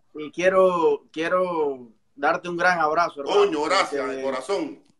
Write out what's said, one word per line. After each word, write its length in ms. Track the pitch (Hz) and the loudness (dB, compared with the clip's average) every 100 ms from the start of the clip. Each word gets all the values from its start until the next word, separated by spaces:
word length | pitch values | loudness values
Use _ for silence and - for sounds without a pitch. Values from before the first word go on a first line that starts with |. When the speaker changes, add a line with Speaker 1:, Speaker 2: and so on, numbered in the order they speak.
| _ 151 | _ -14
Speaker 1:
Y 160 | 147 | -10
quiero, 760 | 170 185 190 185 175 156 143 _ | -2 2 4 4 4 2 0 _
quiero 760 | 156 170 185 180 165 143 127 120 _ _ - | -6 -2 0 0 -2 -2 -4 -12 _ _ -2
darte 340 | 143 175 175 | -2 0 -4
un 80 | 170 | 0
gran 220 | 180 170 | 0 2
abrazo, 420 | 151 160 165 143 | 0 0 0 -4
hermano, 180 | 139 202 | 0 2
Speaker 2:
Coño, 240 | 202 151 | 4 2
gracias, 380 | 160 190 170 139 | 0 0 0 -4
Speaker 1:
porque 160 | 131 135 | -6 -4
Speaker 2:
de 60 | |
corazón. 560 | 135 - - 190 143 - _ | -4 -4 -4 -4 -4 -10 _